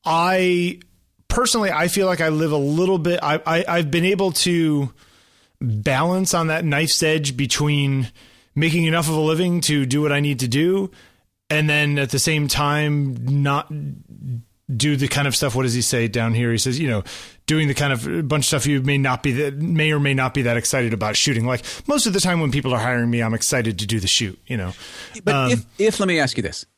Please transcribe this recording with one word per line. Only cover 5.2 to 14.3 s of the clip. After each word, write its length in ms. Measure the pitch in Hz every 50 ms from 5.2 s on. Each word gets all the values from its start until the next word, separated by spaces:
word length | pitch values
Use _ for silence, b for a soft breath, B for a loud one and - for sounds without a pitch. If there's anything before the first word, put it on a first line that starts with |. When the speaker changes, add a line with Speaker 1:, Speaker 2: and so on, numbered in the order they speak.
| b b b b b b b b
Speaker 1:
balance 760 | 135 120 107 104 104 147 135 131 156 175 180 190 190 170 -
on 140 | 170 165 160
that 160 | 156 165 170
knife's 380 | 156 139 147 165 151 - -
edge 340 | 165 156 156 160 147 139 127
between 760 | 123 139 123 - - 147 147 147 143 139 139 139 135 123 113 b b b b b b b b b
making 300 | 143 156 165 151 175 165
enough 240 | 160 160 170 156 156
of 60 | 160
a 60 | 156
living 400 | 156 156 160 156 185 180 175 175
to 240 | - - 151 143 135
do 140 | 127 131 147
what 100 | 151 147
I 80 | 143 143
need 200 | 147 147 143 117
to 80 | 131 120
do, 420 | 113 143 160 180 190 196 196 190 b b b b b b b b _ _ _ _
and 200 | 151 156 151 151
then 300 | 147 147 147 147 143 143
at 120 | 139 131
the 80 | - 135
same 300 | - 165 156 151 147 135
time 920 | - 147 147 143 147 151 151 147 147 147 143 135 127 120 120 131 139 143
not 280 | 139 139 143 147 - - 151 147 147 143 139 - - _ - - - 131